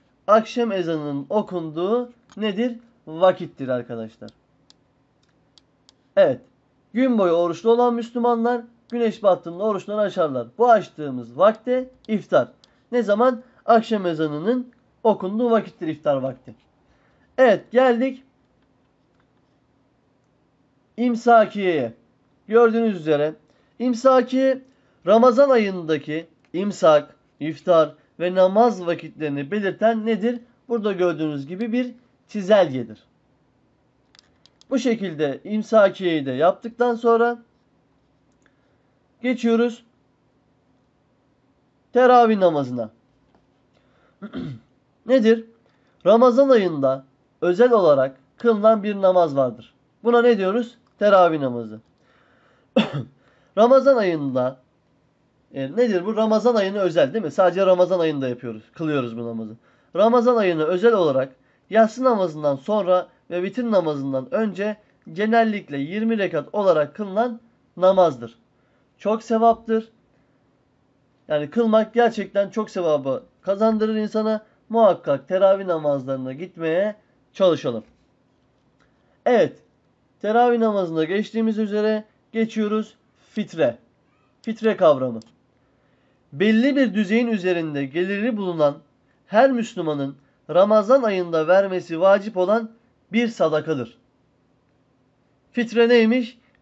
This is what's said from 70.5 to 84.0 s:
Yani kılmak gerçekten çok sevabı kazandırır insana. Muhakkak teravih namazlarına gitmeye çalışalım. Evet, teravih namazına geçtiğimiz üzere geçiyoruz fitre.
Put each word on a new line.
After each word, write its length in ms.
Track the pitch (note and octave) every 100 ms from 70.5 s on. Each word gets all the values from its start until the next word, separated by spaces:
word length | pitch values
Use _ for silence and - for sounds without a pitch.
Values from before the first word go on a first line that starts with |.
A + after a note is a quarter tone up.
| _ _ _ _ _ _ _ -
Yani 220 | D3+ D3
kılmak 440 | A3+ A3+ A3 A3
gerçekten 560 | A#3 A#3 A3+ F#3+ G3+ G3
çok 200 | A3 G#3+
sevabı 520 | F#3+ E3+ D3 C3+ B2+ - _
kazandırır 540 | - G3 A3 A3 A3 A3
insana. 480 | G#3+ A3 G#3+ G#3+ - _ -
Muhakkak 600 | A3+ G#3+ E3 D3+ C#3 -
teravih 360 | F#3 F#3+ G3
namazlarına 680 | F#3+ D#3+ D3 C#3 B2+ C3+ C3
gitmeye 640 | C3+ F#3 E3 E3 E3+ G#3+ G#3 _ _ _
çalışalım. 520 | - F#3+ D3 D3 A2+ - _ _ _ _ _ _ _ _ _ _ _ _ _ -
Evet, 320 | A#3+ D3+ - _ _ _ _ _ _
teravih 360 | G3+ A3+ B3 A#3+
namazına 460 | A3+ G3+ F3 D#3+
geçtiğimiz 540 | D#3+ G3 G#3+ A3 A3+ G#3+
üzere 460 | G#3+ G#3+ G#3+ G#3+ G#3+ _ _
geçiyoruz 640 | A3+ A3 A3 G#3 G#3+ G#3+ _ _ _ _
fitre. 480 | - F#3+ D#3+ C3 - _ _